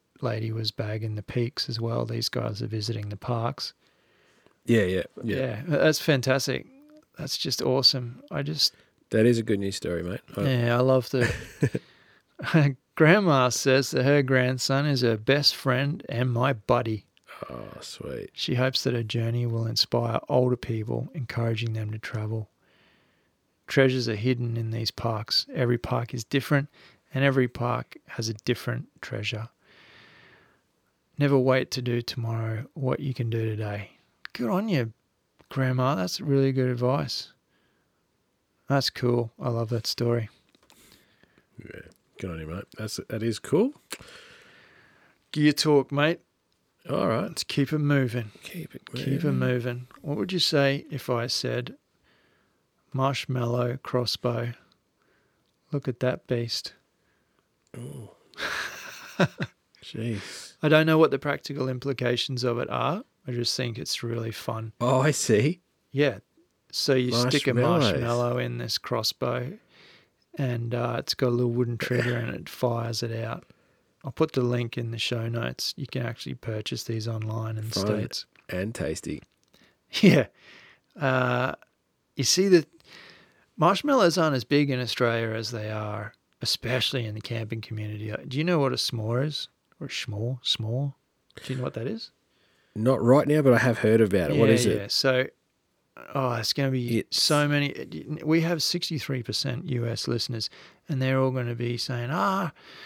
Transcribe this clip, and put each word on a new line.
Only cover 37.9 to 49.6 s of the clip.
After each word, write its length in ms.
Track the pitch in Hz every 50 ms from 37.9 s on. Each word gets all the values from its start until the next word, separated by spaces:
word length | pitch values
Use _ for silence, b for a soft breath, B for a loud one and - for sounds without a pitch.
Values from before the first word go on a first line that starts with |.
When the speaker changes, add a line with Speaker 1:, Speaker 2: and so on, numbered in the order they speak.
| _ _ _ _ _ _ _ _ _ _ _ _ _ _ _ -
Speaker 1:
That's 220 | 139 139 127 -
cool. 420 | - - 127 120 120 120 117 113 - -
I 100 | 202 131
love 180 | 117 117 117 110
that 160 | 120 113 -
story. 420 | - - - 120 117 117 117 110 - - _ _ _ _ _ _ b b b b b b b b b b b b b b b b b _ -
Speaker 2:
Yeah, 220 | - - - - - - - _ _ _ _ -
good 100 | - 92
on 80 | 82 80
you, 60 | 80
mate. 180 | 78 82 95 - - - -
That's, 220 | 107 107 - - - -
that 140 | - 110
is 160 | 110 117 107 -
cool. 340 | - - - 165 226 277 302 _ _ - B B B B B B B B B B B B B B B B B B B B B B B B B B _ _
Speaker 1:
Gear 200 | - 156 147 151
talk, 380 | 143 - - 156 147 139 131 -
mate. 300 | 143 143 147 156 175 - _ _ _ _ _ _ _ _ _ _ _ _ - -
Speaker 2:
All 200 | - - - -
right. 140 | 113 120
Speaker 1:
Let's 220 | - 175 170 - -
keep 280 | - - - 139 -
it 60 | 156 151
moving. 520 | 147 143 143 139 131 120 110 123 113 107 - - -
Speaker 2:
Keep 300 | - - 175 156 - -
it 80 | - - - -
Speaker 1:
Keep 120 | - -
it 40 | 135 135 151 170
Speaker 2:
moving. 140 | 147 135 127
Speaker 1:
moving. 480 | 127 127 127 123